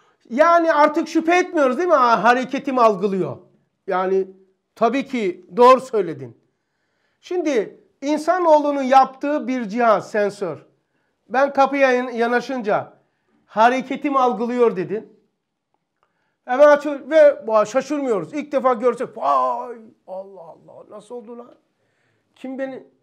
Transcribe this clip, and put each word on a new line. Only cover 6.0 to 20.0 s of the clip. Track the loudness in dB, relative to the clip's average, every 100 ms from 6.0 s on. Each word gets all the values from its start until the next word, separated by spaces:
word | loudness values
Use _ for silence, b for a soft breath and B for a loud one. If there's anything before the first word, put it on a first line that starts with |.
| -4 -8 -14 -20 _ _ _ _ _ _ _ _
Şimdi | -8 -6 -2 -2 -4 -10 _ _
insanoğlunun | -4 -4 -2 0 4 4 2 -2
yaptığı | 2 4 4 0 -4 -4 -4
bir | -6 -6
cihaz, | 0 2 2 0
sensör. | -2 -2 -4 -8 -8 -16 _ _ _ _ _ _
Ben | -2 0
kapıya | 2 0 2 2
yan-, | 2 -2
yanaşınca | -4 -2 -2 -4 -6 -4 -4 -4 _ _ _ _ _ _
hareketimi | 2 2 2 -4 -6 -4 0
algılıyor | 0 -2 -4 0 0 0
dedin. | -6 -8 -12 _ _ _ _ _ _ _ _ _ _ _ _ _ -6
Hemen | 4 6
açıyor | 4 0 -8 0
ve, | 4 4 4 0
"Vay, | 0 0
şaşırmıyoruz. | -2 -4 -4 -4 -4 -4
İlk | -8 -6
defa | -2 0
görsek, | 0 0 -2 -6 -6
'Vay, | -2 0 0 -4 -8 -16 -20 _